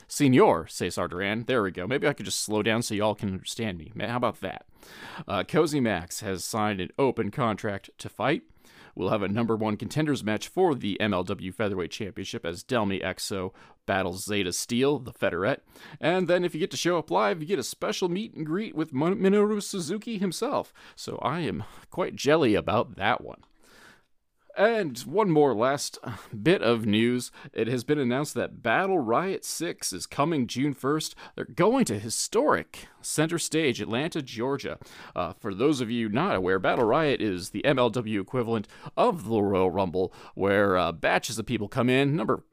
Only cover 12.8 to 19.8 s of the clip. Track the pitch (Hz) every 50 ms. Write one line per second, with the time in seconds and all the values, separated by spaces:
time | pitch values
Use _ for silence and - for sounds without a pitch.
12.8 | 107 98 98 90 - 92 90 - - - 107 95 92 95 - - - - - _
13.8 | _ - 98 95 95 90 87 92 - - 104 101 98 90 87 - - - 120 120
14.8 | 131 139 151 123 127 - - - - 98 87 85 92 113 143 - - _ - -
15.8 | - - - - 120 147 175 185 185 151 180 180 180 170 - 156 180 190 - 127
16.8 | - 165 180 165 151 - 170 190 214 202 202 165 151 156 202 147 113 - - -
17.8 | - 202 202 - 190 180 170 190 226 226 - - 156 151 156 196 226 - - 151
18.8 | 156 151 135 127 151 170 196 - 185 196 202 208 208 208 214 208 - - - 190